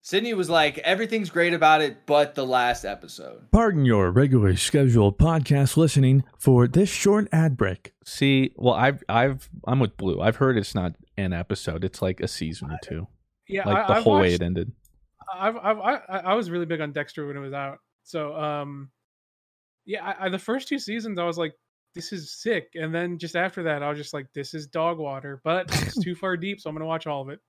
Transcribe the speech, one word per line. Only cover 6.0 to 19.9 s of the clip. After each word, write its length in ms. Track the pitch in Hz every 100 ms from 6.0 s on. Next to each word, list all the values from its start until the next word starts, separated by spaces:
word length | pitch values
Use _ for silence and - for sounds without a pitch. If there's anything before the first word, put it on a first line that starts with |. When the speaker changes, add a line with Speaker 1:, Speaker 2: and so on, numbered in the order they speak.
| 131 135 - _
Speaker 2:
for 300 | - 127 123
this 200 | 147 196
short 400 | - 202 208 208
ad 260 | 160 160 127
break. 360 | 98 90 - _ -
See, 480 | - 139 135 131 -
well, 180 | 123 104
I've, 280 | 131 139 -
I've, 400 | 113 135 135 - - -
I'm 140 | 131
with 180 | 107 -
Blue. 240 | 95 -
I've 140 | 107 107
heard 200 | 135 117
it's 200 | 98 104
not 180 | 90 80 _ -
an 160 | 95
episode. 500 | 87 90 101 - 82
It's 160 | 92 -
like 200 | 95 92
a 60 | -
season 420 | - 80 - 71
or 60 | 78
two. 240 | - 80 92 _ _ _ -
Speaker 3:
Yeah, 200 | 190 185
Speaker 2:
Like, 100 | 190 202
Speaker 3:
I, 20 |
Speaker 2:
the 60 | 208
Speaker 3:
I've 80 |
Speaker 2:
whole 100 | 226 98
way 20 | 90
Speaker 3:
watched, 40 | 87
Speaker 2:
it 80 |
ended. 280 | 87 90 - - _ _ _ _ -
Speaker 3:
I've, 240 | 185 196 226
I've, 200 | 196 214
I, 180 | 202 285 - 185 175
I 80 | 214
was 160 | 180
really 160 | 175 165
big 120 | 160
on 120 | 151
Dexter 340 | 143 143 - 143
when 120 | 143
it 20 |
was 120 | 139
out. 260 | 139 139 - _ _
So, 320 | _ 165 147 156
um, 560 | 151 147 143 139 135 _ _ _ _ _ _ _ _ _
yeah, 200 | -